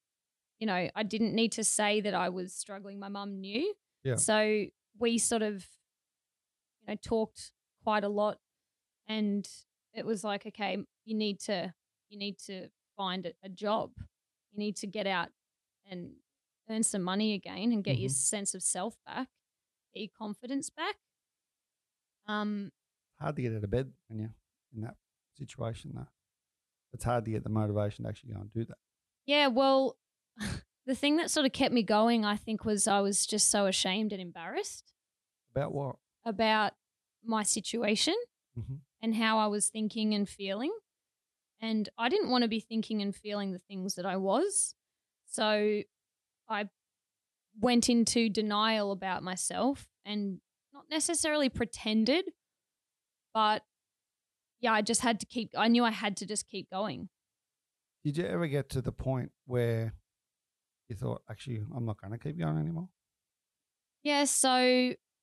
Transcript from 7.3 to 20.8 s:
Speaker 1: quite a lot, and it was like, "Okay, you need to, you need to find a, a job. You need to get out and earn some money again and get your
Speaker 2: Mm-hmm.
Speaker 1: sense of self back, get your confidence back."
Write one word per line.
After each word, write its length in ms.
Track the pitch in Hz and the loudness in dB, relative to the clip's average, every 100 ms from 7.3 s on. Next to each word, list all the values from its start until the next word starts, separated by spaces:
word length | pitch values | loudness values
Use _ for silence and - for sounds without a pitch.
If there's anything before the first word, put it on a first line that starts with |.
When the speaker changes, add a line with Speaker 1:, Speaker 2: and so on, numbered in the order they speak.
| - - _ _ _ | -6 -20 _ _ _
Speaker 1:
quite 200 | - 214 | 0 0
a 60 | 202 | 0
lot, 320 | 208 208 - _ _ _ _ _ _ - | 0 0 -2 _ _ _ _ _ _ -6
and 400 | 220 208 202 185 - - _ _ | -2 0 0 -4 -12 -20 _ _
it 120 | 226 233 | -10 -4
was 180 | 214 | -4
like, 220 | 214 202 220 | -2 -6 -8
"Okay, 300 | 208 202 202 - _ - | -6 -4 -4 -8 _ -6
you 100 | 214 | -2
need 240 | 214 196 | -2 -2
to, 320 | - 196 180 - _ _ _ | -4 -4 -4 -10 _ _ _
you 80 | 208 | -8
need 220 | 202 185 | -8 -8
to 300 | - 190 - _ _ - | -12 -12 -12 _ _ -6
find 280 | 190 185 175 | -4 -4 -6
a, 60 | - | -10
a 60 | 196 | -16
job. 440 | 180 208 214 - - - _ _ _ _ | -6 -2 0 -2 -8 -16 _ _ _ _
You 60 | - | -6
need 160 | 208 - | -6 -4
to 100 | 208 | -8
get 180 | 208 196 | -4 -2
out 240 | 185 170 - _ _ _ _ 196 | -2 -4 -8 _ _ _ _ _
and 300 | 180 175 - _ _ _ _ - | -12 -12 -16 _ _ _ _ -6
earn 140 | 220 | 0
some 200 | 220 202 | 0 0
money 300 | 180 196 220 | -2 0 0
again 380 | 202 180 185 226 | -2 -6 -4 0
and 120 | 220 | 0
get 140 | 185 117 | 0 0
your 100 | 131 | 0
Speaker 2:
Mm-hmm. 40 | 135 | -2
Speaker 1:
sense 380 | - 214 202 185 | -2 -2 -4 -4
of 60 | |
self 340 | - 185 208 - - | -4 -2 -4 -8 -10
back, 240 | - 262 _ _ _ _ _ _ | -8 -8 _ _ _ _ _ _
get 80 | 185 | -10
your 80 | 208 - | -10 -8
confidence 520 | 214 208 240 277 - | -10 -10 -6 -6 -6
back." 280 | - | -6